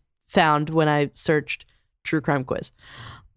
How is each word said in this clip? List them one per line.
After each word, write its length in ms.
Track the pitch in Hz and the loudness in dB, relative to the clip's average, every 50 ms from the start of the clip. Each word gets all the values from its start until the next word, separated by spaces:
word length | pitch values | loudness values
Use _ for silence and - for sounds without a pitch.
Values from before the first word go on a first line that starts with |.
| _ _ _ _ _ - | _ _ _ _ _ -2
found 420 | - 196 170 156 151 147 151 151 | 2 4 4 4 4 2 0 0
when 180 | 160 160 156 151 | 0 2 2 2
I 220 | 147 147 147 - - | 2 2 0 -2 -4
searched 500 | - - - 156 151 143 - - - - _ _ _ _ _ _ _ - | -6 -2 0 0 0 0 -4 -10 -12 -12 _ _ _ _ _ _ _ -8
true 160 | - - 156 | -4 -2 -2
crime 240 | 127 - 143 135 131 | 0 0 -2 -2 -2
quiz. 280 | - - - - - _ _ - - - - - - - - - - _ | -4 -6 -6 -8 -10 _ _ -20 -20 -20 -20 -20 -20 -20 -20 -20 -12 _